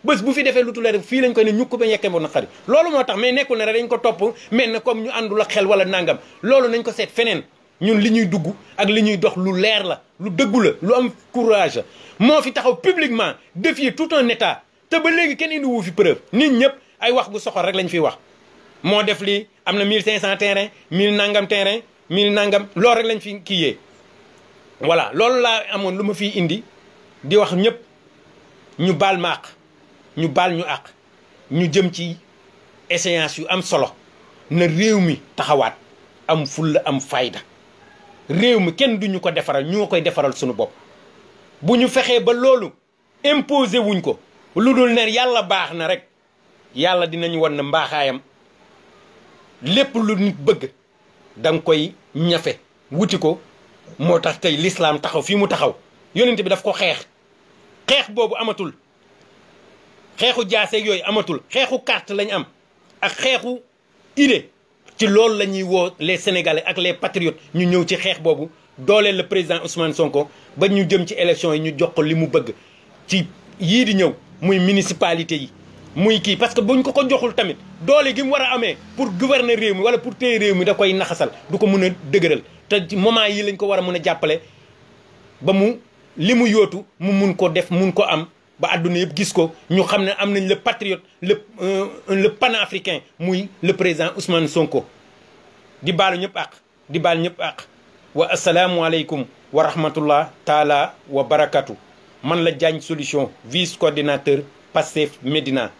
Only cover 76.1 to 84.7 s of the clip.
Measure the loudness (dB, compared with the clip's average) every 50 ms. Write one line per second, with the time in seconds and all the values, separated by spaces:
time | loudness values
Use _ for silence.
76.1 | 2 2 0 -2 0 0 0 0 0 0 2 2 2 2 2 2 0 0 2 2
77.1 | 2 0 0 -2 -2 -2 -2 -2 -4 -8 -14 -20 -18 -8 2 4 4 4 4 2
78.1 | 0 -2 -2 0 0 0 0 0 0 0 -2 -2 -4 -6 -12 -16 -6 -4 -4 -4
79.1 | -2 -2 0 2 2 2 4 2 2 2 2 0 0 2 2 2 2 0 -2 -8
80.1 | -8 -2 0 0 0 2 2 2 2 2 2 2 2 2 2 2 2 0 -2 -4
81.1 | -2 -2 -2 -4 -4 -12 -8 -6 -2 0 2 2 4 2 2 0 -2 -4 -6 0
82.1 | 0 2 2 2 0 0 -2 -12 -20 -20 _ -2 -2 -2 -2 -2 -2 0 2 2
83.1 | 4 4 2 0 -2 -2 -4 -6 -4 -4 -2 0 0 0 0 -2 -4 -2 -2 -2
84.1 | -2 0 0 0 0 -2 -4 -14 -20 -20 -20 _